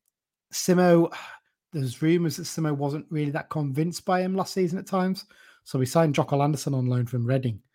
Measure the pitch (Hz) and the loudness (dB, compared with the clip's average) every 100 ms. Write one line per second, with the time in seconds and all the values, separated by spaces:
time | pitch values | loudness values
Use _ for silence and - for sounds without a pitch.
0 | _ _ _ _ _ - - 180 180 170 | _ _ _ _ _ -6 2 4 6 6
1 | 165 - - - _ _ _ 165 131 120 | 6 0 -14 -18 _ _ _ -6 -6 -2
2 | 160 175 165 - 165 - 156 143 143 147 | 2 2 2 -2 -8 -4 -2 -2 -2 -4
3 | - 156 147 147 - 156 147 135 165 170 | -6 -4 -2 -4 -6 -4 -2 -2 -2 -4
4 | - 180 185 190 175 - 180 185 202 190 | -2 0 0 -2 -2 -2 -2 -2 -4 -2
5 | 185 185 - _ - _ - 135 127 165 | 0 -2 -8 _ -20 _ -6 -2 2 4
6 | 165 143 135 143 143 151 - 135 127 123 | 4 2 0 0 0 0 -2 -2 0 0
7 | 120 123 117 135 120 104 - | -2 -2 -2 0 -2 -6 -10